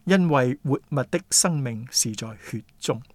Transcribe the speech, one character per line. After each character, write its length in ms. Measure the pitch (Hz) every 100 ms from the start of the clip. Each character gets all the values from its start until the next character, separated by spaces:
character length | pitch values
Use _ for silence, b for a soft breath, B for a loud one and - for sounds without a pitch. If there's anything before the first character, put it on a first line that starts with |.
「因 240 | - 190 175
為 300 | 143 127 135
活 160 | 147 143 -
物 120 | 143 123
的 100 | 175 -
生 280 | - 185 151
命 280 | 131 113 120
是 220 | - 117
在 240 | 104 113 107 -
血 120 | 113 - _
中。」 220 | - 117 -